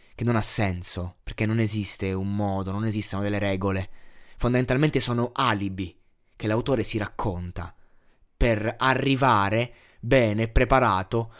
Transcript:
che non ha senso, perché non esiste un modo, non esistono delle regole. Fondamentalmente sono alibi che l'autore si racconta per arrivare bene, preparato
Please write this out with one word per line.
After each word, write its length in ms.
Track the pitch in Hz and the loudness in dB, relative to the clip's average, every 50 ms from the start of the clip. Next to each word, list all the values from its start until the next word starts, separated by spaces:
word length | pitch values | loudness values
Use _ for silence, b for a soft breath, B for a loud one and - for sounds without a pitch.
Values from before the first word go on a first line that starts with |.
| b b b | b b b
che 100 | b 117 | b -2
non 100 | 120 120 | 0 2
ha 80 | 110 | 2
senso, 760 | 98 - - - 110 95 90 87 87 - - 95 87 90 - _ | 2 2 2 2 0 0 -2 -4 -6 -6 -6 -6 -6 -8 -10 _
perché 240 | - - - - 113 | -12 -8 -4 -2 -2
non 140 | 107 110 117 | 0 2 0
esiste 520 | 113 107 113 107 98 - - - 101 95 | 0 0 0 -2 -2 -4 -4 -4 -4 -4
un 220 | 95 95 98 101 101 | -2 -2 -4 -2 -2
modo, 380 | 104 104 101 95 95 95 92 | -2 -2 -2 -2 -2 -4 -4
non 120 | 95 104 110 | -4 -4 -2
esistono 380 | 113 104 107 98 - - 98 | -2 -2 -2 -4 -4 -2 -2
delle 160 | 101 101 104 101 | -2 -2 -2 0
regole. 520 | 101 101 98 95 95 98 95 95 92 - b b b b b b b b b | 0 -2 -2 0 0 0 0 -2 -4 -6 b b b b b b b b b
Fondamentalmente 640 | b - 120 123 127 127 - 127 131 156 151 - 139 | b 0 0 2 2 2 0 2 2 2 2 2 0
sono 320 | - 123 120 120 120 120 | 0 0 0 -2 -2 -2
alibi 640 | - - 135 123 110 101 98 98 98 92 95 85 - _ _ _ _ _ _ _ _ | -2 -2 0 0 0 0 -2 -4 -4 -6 -8 -8 -10 _ _ _ _ _ _ _ _
che 140 | - - 107 | -8 -4 -2
l'autore 340 | 110 113 - - 135 113 | -2 0 0 0 0 0
si 160 | 107 - - 110 | 0 -2 -2 -4
racconta 760 | 101 - - - - 113 90 87 87 87 - - 85 82 - _ - - _ _ _ _ _ _ _ _ _ | -4 -6 -6 -4 -4 -4 -4 -4 -8 -10 -10 -10 -12 -12 -14 _ -20 -20 _ _ _ _ _ _ _ _ _
per 380 | - 127 120 113 104 107 113 110 - | 2 2 4 2 2 0 -4 -2 0
arrivare 920 | 127 131 131 123 127 139 135 127 139 131 117 101 98 98 107 113 123 123 b b b b b b | 2 2 2 2 2 0 2 4 4 4 4 4 4 2 2 0 -2 -4 b b b b b b
bene, 480 | b 117 135 131 120 110 104 107 113 113 | b 2 4 4 4 4 2 0 0 2
preparato 840 | - 131 127 127 135 131 127 110 98 92 95 - - 117 113 110 B | 2 4 4 6 4 4 4 4 2 0 0 -2 -2 -2 -2 -4 B